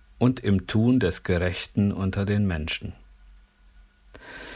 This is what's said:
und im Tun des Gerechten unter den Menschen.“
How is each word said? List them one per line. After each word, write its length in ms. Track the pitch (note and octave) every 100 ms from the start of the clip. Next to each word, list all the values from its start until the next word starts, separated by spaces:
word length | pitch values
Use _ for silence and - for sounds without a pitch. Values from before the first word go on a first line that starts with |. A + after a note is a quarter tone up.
| _ -
und 220 | B2 B2+
im 260 | G2+ G2 -
Tun 340 | A2+ A2+ B2+
des 220 | F#2 -
Gerechten 680 | - F2 F2+ F2 - - G2+
unter 340 | F#2 F#2+ G2 G2
den 200 | G#2 G2+
Menschen.“ 460 | E2 D#2+ - - - - - - - _ _ _ - - _ _ - - - -